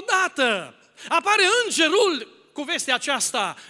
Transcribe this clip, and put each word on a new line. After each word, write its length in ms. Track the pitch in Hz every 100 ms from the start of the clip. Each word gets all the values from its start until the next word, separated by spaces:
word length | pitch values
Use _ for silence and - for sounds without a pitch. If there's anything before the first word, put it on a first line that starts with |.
| 392
dată 680 | 381 370 - 247 196 139 - _ - -
apare 340 | 320 370 415 381 480
îngerul 680 | 440 285 320 392 403 302 - - _
cu 100 | -
vestea 320 | 285 330 -
aceasta. 640 | 247 - 254 - 240 185 143